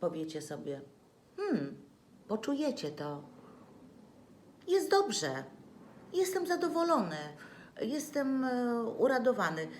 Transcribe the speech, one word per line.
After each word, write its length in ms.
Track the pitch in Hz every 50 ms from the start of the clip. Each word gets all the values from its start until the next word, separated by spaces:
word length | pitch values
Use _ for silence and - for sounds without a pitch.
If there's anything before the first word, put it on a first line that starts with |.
powiecie 420 | 180 165 160 160 156 156 - 151
sobie, 380 | 147 - 151 - 151 143 139 139 - - - - - - _ - _ - -
hmm, 400 | - 403 392 277 156 139 139 139 - - - - - _ - - - - -
poczujecie 640 | 214 214 - 277 285 277 302 277 247 - - 147
to, 320 | 147 - 147 147 147 143 147 - - - - - - - - - - - - - - - - - - - - - - - - - - - - 359
jest 220 | 370 381 - -
dobrze, 540 | 392 392 392 240 214 - 160 135 131 135 - - - - - - - - - - - - - -
jestem 340 | - 370 370 359 - 370 349
zadowolony, 720 | 349 349 294 349 320 302 330 339 339 320 254 196 165 151 151 151 151 - - - - - - - - - -
jestem, 640 | - 220 285 302 294 - - 285 277 269 269 262 262
e, 380 | 254 247 247 247 240 240 233
uradowany. 840 | 226 220 - - 226 277 262 247 226 254 - 202 180 160 160 160 160 160 - -